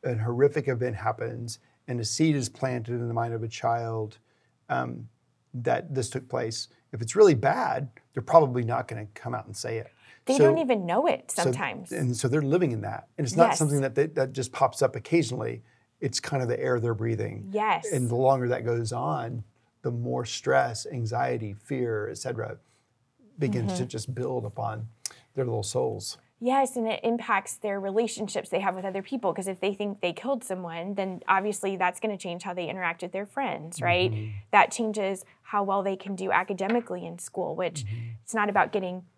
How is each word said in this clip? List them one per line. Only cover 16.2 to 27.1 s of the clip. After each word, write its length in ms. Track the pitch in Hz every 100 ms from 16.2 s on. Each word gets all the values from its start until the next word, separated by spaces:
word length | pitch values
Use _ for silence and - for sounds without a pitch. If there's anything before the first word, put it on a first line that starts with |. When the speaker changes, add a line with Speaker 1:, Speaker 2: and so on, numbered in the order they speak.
Speaker 1:
kind 220 | - 139
of 60 | 123
the 120 | 120
air 180 | 131 120
they're 160 | 117
breathing. 540 | 110 113 110 107 104 104
Speaker 2:
Yes. 400 | 202 214 175 -
Speaker 1:
And 160 | 147 123
the 60 |
longer 320 | 120 131 135 123
that 160 | 123
goes 280 | 117 117 113
on, 500 | 120 143 147 117 117 107 _ _ _
the 80 | -
more 340 | 120 123 127
stress, 640 | 113 - - 135 127 113 -
anxiety, 680 | 135 113 120 127 120 110
fear, 540 | 101 - 135 120 110 107
et 100 | -
cetera, 400 | 131 123 113 - _ _ _ _ _ _ - -
begins 340 | 143 110 113
to 40 | 180
Speaker 2:
Mm-hmm. 40 | 123
Speaker 1:
just 260 | 113 -
build 300 | 123 127 127
upon 440 | 110 - 110 110 110 - - - _
their 100 | -
little 180 | 127 110
souls. 560 | 98 127 131 104 101 - _ _
Speaker 2:
Yes, 360 | 240 269 262 262
and 100 | 220
it 140 | 220
impacts 540 | 226